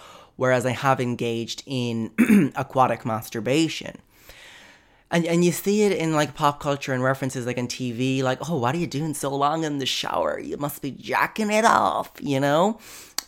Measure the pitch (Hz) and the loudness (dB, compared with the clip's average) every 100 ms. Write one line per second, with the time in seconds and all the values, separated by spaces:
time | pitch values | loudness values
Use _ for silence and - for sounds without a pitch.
0 | - - - - 127 127 127 113 139 131 | -20 -20 -16 -2 0 2 0 0 0 0
1 | 123 117 120 117 113 - - 131 120 117 | 0 -2 -4 -4 -6 -10 -8 -4 -2 -4
2 | 110 - 247 208 139 - - 131 123 117 | -2 2 4 6 4 -2 -2 2 2 2
3 | 120 110 - 117 107 147 160 - - - | -4 -6 -6 -6 0 2 0 -2 -10 -14
4 | _ _ - - - - - - _ _ | _ _ -20 -20 -20 -20 -20 -20 _ _
5 | - 175 165 170 175 165 196 208 208 185 | -2 0 2 4 4 2 2 4 4 2
6 | 160 156 147 - 147 143 151 143 143 127 | 0 0 0 0 0 0 -2 -2 -2 0
7 | 131 135 131 131 120 120 120 - 127 117 | 0 0 -4 -4 -4 -4 -4 -4 -6 -2
8 | 131 135 131 127 139 165 120 170 160 135 | -2 0 0 -2 -4 -2 0 0 -4 -4
9 | 160 135 139 139 143 160 156 143 127 - | -4 -4 -4 0 0 0 -2 -2 -4 -4
10 | - 85 80 - - 80 143 - 143 - | -2 -2 -2 -2 -6 -6 -6 -6 -10 -10
11 | 107 120 151 - 214 214 226 - 98 - | -4 0 0 -2 0 4 6 6 4 0
12 | - - - 135 143 151 202 226 - - | -4 -8 -2 0 2 4 2 0 -10 -20
13 | - - | -12 -10